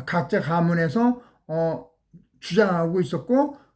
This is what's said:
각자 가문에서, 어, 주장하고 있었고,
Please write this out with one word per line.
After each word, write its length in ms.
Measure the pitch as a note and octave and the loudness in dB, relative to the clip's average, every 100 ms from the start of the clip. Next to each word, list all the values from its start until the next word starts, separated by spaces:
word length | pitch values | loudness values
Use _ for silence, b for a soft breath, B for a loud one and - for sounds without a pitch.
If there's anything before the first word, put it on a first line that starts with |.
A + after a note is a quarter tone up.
| - | -4
각자 340 | F3 - G3+ | -4 0 -2
가문에서, 840 | C3+ E3+ E3+ E3+ E3 D#3 A#3+ B3 B B - | 0 0 2 2 0 2 0 0 B B -8
어, 420 | D#3+ E3 D#3 - _ _ - _ _ | -2 -2 -4 -10 _ _ -20 _ _
주장하고 640 | - F3 G#3 F3 E3 F3+ | -4 2 2 2 0 0
있었고, 560 | F3+ - - B3+ C#4+ B B | -2 -4 0 2 2 B B